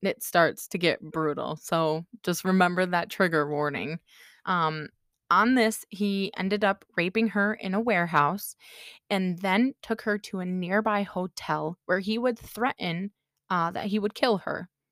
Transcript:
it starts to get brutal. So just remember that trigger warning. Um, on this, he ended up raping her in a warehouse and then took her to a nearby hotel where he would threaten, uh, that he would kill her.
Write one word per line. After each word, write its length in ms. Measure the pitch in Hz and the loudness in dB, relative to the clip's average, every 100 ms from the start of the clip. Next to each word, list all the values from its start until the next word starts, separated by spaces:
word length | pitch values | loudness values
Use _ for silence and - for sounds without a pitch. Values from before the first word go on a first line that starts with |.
it 200 | 190 - | -6 -4
starts 440 | - 175 160 - - | 0 2 2 0 -8
to 100 | 180 | 0
get 240 | 170 - | 0 0
brutal. 540 | 156 160 156 - 120 156 | -4 -4 -4 -4 -6 -8
So 500 | - 165 160 160 170 233 | -4 -2 0 -2 -8 -8
just 200 | - 170 | -4 -2
remember 420 | 185 185 175 180 185 | 2 4 4 2 0
that 240 | 175 - | 0 -2
trigger 360 | - 180 160 147 | 0 2 2 0
warning. 480 | 147 147 131 123 165 - - - _ - | 0 -2 -2 -6 -8 -10 -20 -20 _ -2
Um, 420 | 180 156 156 147 _ _ _ _ | 0 0 -2 -8 _ _ _ _
on 260 | 180 226 254 | 4 6 6
this, 280 | 220 - - | 4 0 -10
he 420 | 190 208 196 190 - | -4 -2 0 -4 -4
ended 260 | 190 208 | -2 2
up 220 | 202 196 - - | 2 0 -4 -2
raping 320 | 175 220 226 | 0 2 0
her 240 | 208 202 | 2 0
in 220 | 214 190 | -2 -2
a 60 | 196 | 0
warehouse 760 | 233 185 170 156 147 196 - - - - - - _ | 2 2 4 4 4 0 -8 -18 -20 -20 -20 -20 _
and 280 | 196 185 175 | -2 0 -2
then 340 | 190 196 262 - | 0 2 2 -2
took 200 | - 220 | -6 -4
her 140 | 220 208 | -2 -4
to 220 | - 190 | -4 -8
a 60 | 180 | -4
nearby 560 | 185 175 202 220 208 | -4 0 0 2 0
hotel 760 | 196 185 185 - - 151 156 180 | -2 -4 -6 -6 -4 -2 -2 -6
where 140 | - 185 | -2 -2
he 180 | 190 220 | 0 0
would 220 | 247 233 | 0 -2
threaten, 720 | - 208 247 - 175 170 202 - _ _ _ | -10 -4 -2 -2 -4 -4 -6 -12 _ _ _
uh, 220 | 180 165 | 0 0
that 140 | - 196 | -2 -2
he 120 | 214 | -2
would 160 | 208 | -2
kill 240 | - 254 202 | 0 0 2
her. 320 | - 143 180 _ _ | -2 -8 -10 _ _